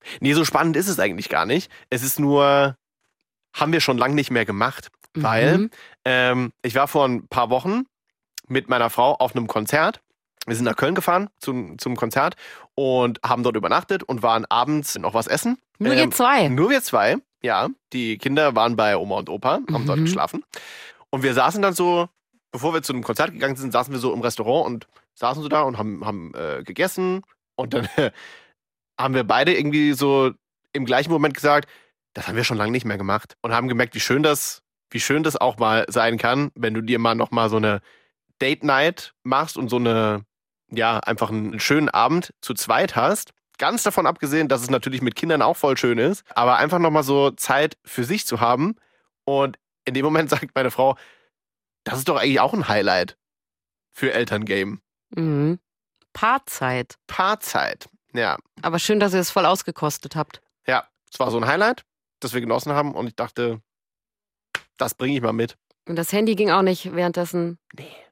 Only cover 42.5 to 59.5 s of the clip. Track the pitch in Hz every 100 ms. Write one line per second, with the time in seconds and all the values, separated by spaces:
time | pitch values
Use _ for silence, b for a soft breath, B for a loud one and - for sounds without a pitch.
42.5 | 117 - 117 190 - 131 214 - _ _
43.5 | - 139 233 208 202 156 170 147 151 151
44.5 | 135 123 131 139 131 123 - 165 156 123
45.5 | 175 147 131 127 117 135 202 B - 123
46.5 | 123 151 175 170 151 135 139 139 127 -
47.5 | 135 156 - - - 120 214 - 113 117
48.5 | 123 170 226 _ _ _ _ - 139 139
49.5 | - _ _ - 127 143 160 151 147 135
50.5 | - 127 - 135 131 b b b _ _
51.5 | _ _ _ - 127 135 143 120 131 131
52.5 | 220 135 104 98 92 90 - _ _ _
53.5 | _ _ _ _ - 131 - 117 104 107
54.5 | 98 98 101 _ _ _ 165 160 147 147
55.5 | 175 _ _ _ _ _ - 220 269 -
56.5 | - 131 127 123 - - - 190 214 -
57.5 | 98 62 - - _ _ 123 110 71 _
58.5 | - 165 170 - 214 202 185 180 - 165